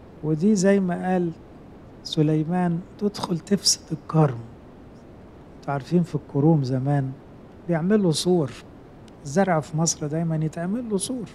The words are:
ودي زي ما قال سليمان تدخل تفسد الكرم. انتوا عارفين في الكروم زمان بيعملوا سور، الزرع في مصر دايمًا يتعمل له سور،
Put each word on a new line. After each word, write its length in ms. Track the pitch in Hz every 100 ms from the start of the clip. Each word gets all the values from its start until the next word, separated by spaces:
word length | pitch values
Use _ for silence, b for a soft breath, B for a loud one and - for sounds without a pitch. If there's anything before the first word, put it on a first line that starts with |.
| - -
ودي 300 | 151 156 202
زي 260 | 208 190 202
ما 320 | 185 180 185
قال 200 | 185 175 165 - - - - - -
سليمان 760 | - - 151 156 156 180 180 170 - -
تدخل 400 | 208 - - 170
تفسد 540 | - 202 - - -
الكرم. 460 | 156 - 160 147 117 - - - - - - - - - - - -
انتوا 140 | -
عارفين 300 | 139 127 175
في 120 | 165
الكروم 500 | 143 - 143 151 160
زمان 480 | 127 131 135 143 131 135 - - - - -
بيعملوا 440 | 170 180 214 185
سور، 380 | 147 180 180 131 - - - - - - -
الزرع 360 | 143 151 190 160
في 160 | - 151
مصر 300 | 165 - 151
دايمًا 300 | 156 170 156
يتعمل 540 | 156 170 175 233 233
له 60 | 196
سور، 320 | - 254 180